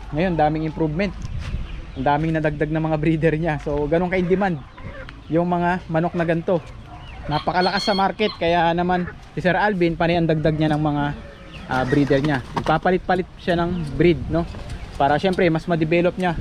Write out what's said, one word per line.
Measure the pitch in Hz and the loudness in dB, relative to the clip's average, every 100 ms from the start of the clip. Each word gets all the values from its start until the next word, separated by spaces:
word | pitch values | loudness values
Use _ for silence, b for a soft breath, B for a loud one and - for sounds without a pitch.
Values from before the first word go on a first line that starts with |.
| - | -6
Ngayon, | 147 190 160 | -2 0 2
daming | 151 156 156 | 2 2 -2
improvement. | 147 160 151 196 - - - - - - - - - | -2 -2 0 -4 -4 -8 -6 -6 -6 -6 -10 -10 -4
Ang | 135 | 0
daming | 147 160 160 | 2 2 0
nadagdag | 156 147 151 | 0 0 -2
na | 156 | -2
mga | 160 156 | 0 0
breeder | 156 160 160 | 0 2 2
niya. | 151 165 147 | 2 0 -2
So, | 156 147 147 | -2 -2 2
ganun | 165 180 | 2 2
ka | |
in | 190 175 | 0 2
demand | 185 196 156 - - - - - - - | 2 2 -2 -8 -14 -14 -12 -14 -14 -2
yung | 156 175 | 0 2
mga | 175 175 180 - | 2 0 0 -2
manok | 160 170 | 0 0
na | 175 | 0
ganito. | 165 170 165 175 - - - - - - - | 0 0 2 0 -2 -14 -16 -16 -14 -10 -4
Napakalakas | 147 - 170 185 190 226 | -2 0 2 2 2 0
sa | 190 | 2
market, | 190 - 214 - | 2 2 -2 0
kaya | 170 175 170 | 2 4 2
naman | 170 180 180 175 - - | 2 2 0 -2 -8 -12
si | - | -2
Sir | 175 170 | 0 2
Alvin, | 208 190 170 160 | 2 2 2 2
panay | 165 175 | 2 4
ang | 165 | 2
dagdag | 156 156 | 2 2
niya | 156 156 151 | 2 2 2
ng | |
mga, | 151 147 143 - - - - - - | 0 0 -2 -4 -12 -16 -16 -14 -4
ah, | 131 | -2
breeder | 127 143 139 139 | 2 2 4 2
niya. | 147 135 - | 2 -2 -2
Ipapalit-palit | 139 127 160 185 180 - 185 - - | -4 0 2 2 2 2 -2 -2 -6
siya | - 170 | -2 0
ng | 170 175 151 135 | 0 -2 -2 4
breed, | 175 147 - | 4 4 0
no? | 160 170 - - - - | -2 -2 -6 -10 -10 -8
Para | - 139 147 | 0 2 2
syempre, | 190 175 156 | 2 2 2
mas | 160 180 | 2 0
ma-develop | 170 160 170 175 | 0 2 2 2
niya | 175 180 160 | 0 -2 -2